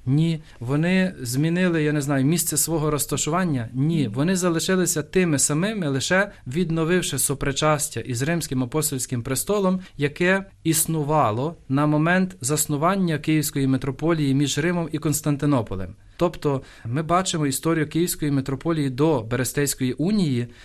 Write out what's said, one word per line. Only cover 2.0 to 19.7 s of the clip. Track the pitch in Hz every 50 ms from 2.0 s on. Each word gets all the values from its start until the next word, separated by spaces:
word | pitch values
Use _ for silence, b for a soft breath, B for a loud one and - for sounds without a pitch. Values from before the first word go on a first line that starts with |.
знаю, | 139 143 147 135 131
місце | 143 175 170 - - 156 147
свого | - 156 165 160 151 151
розташування. | 151 139 - - 151 135 - 151 151 180 190 170 143 127 117 110 117
Ні, | 131 139 156 170 160 139 104
вони | 104 127 147 175 190
залишилися | 180 180 180 165 165 160 - 190 185 180 160 - 156 143
тими | - - 190 185 170 147 131
самими, | - - 147 151 185 208 226 208 175 143
лише | 135 131 - - 180 190 202 202 B B B 127
відновивши | 123 170 185 156 160 165 160 156 180 185 165 - - 127
сопричастя | - - 139 - - 139 135 - 156 156 151 143 139 - - 117
із | 113 - 123 117
Римським | 135 147 170 170 143 - 139 131 127
апостольським | 120 - 156 151 - 143 127 - - - 120 113
престолом, | 127 131 127 - - 202 214 196 185 185 185 185 B B B
яке | 143 143 147 - 180 180 190 196 196 - - - -
існувало | 160 156 - - - 160 156 147 139 156 151 135 110 104 117 139 160 165 - - -
на | 131 143 147
момент | 151 151 147 156 170 180 185 190 185 - -
заснування | - 123 151 147 - - 151 139 156 175 196 202 185 170 156 147
Київської | 151 160 156 156 151 151 - 143 135 135
митрополії | 135 127 - 135 135 - 151 165 170 160 147 139 135
між | 139 147 135 - 147
Римом | 143 175 175 175 170 151
і | 156 147
Константинополем. | - 156 139 - - 151 147 139 156 147 147 123 110 - 98 92 92 87 - - b b b b
Тобто | 170 175 160 - - 151 139 131 B B B B B
ми | 117 120 151 165
бачимо | 151 170 180 185 185 - 160 151 139
історію | 131 - - 165 165 160 151 151
Київської | - 160 175 170 - - 160 151
митрополії | 143 139 135 139 135 131 - 165 165 156 143 135
до | 127 123 147 165 156 123 104
Берестейської | 110 123 123 127 120 - 147 143 139